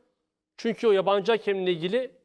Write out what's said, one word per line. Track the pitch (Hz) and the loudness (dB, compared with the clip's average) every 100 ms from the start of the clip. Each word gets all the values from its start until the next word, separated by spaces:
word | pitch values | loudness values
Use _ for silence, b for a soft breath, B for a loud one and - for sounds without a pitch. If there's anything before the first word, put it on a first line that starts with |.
| _ _ _ _ _ - | _ _ _ _ _ -8
Çünkü | 233 - 233 | -6 0 2
o | |
yabancı | 196 185 202 185 | 2 2 0 2
hakemle | 226 214 196 180 | 0 0 -2 -2
ilgili | 170 175 233 262 _ | -2 -2 -2 -4 _